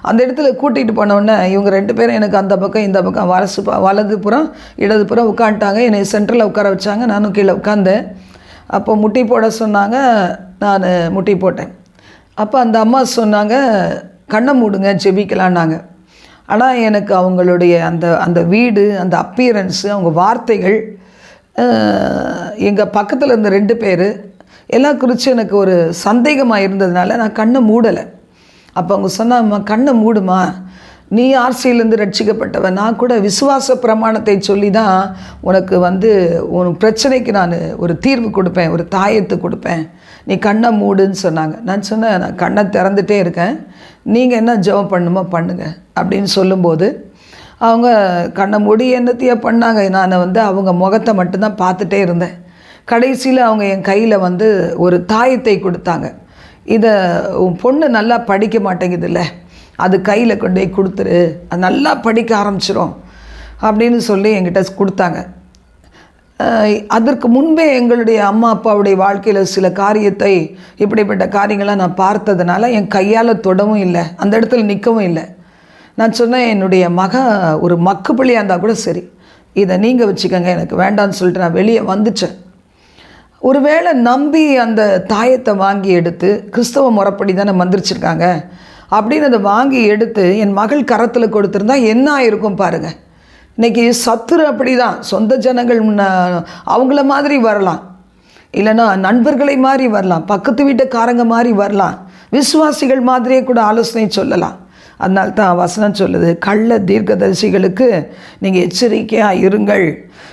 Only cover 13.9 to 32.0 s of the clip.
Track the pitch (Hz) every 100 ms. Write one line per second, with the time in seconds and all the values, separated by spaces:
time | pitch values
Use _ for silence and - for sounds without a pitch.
13.9 | - - - - 214 254 262 220 196 196
14.9 | 185 202 190 196 196 185 175 160 160 -
15.9 | - _ _ - - - 208 262 247 220
16.9 | 208 208 190 185 185 180 180 175 170 165
17.9 | 170 170 165 180 170 170 208 247 202 208
18.9 | 196 180 170 - - 247 214 185 - 202
19.9 | 202 170 160 196 240 240 202 185 220 220
20.9 | - - - - - _ - 240 110 107
21.9 | 101 - - - - - - 202 208 208
22.9 | 208 208 262 277 226 208 196 208 226 202
23.9 | 175 190 190 - - - - - 233 285
24.9 | 285 254 240 269 240 196 202 190 175 165
25.9 | 170 196 240 269 277 247 208 196 196 185
26.9 | 180 185 226 214 220 220 262 220 226 226
27.9 | 175 - - _ _ _ _ _ 185 170
28.9 | 202 190 185 233 247 214 208 202 214 285
29.9 | 233 214 214 185 185 185 - - - -
30.9 | - - 214 254 269 247 247 254 240 226
31.9 | 220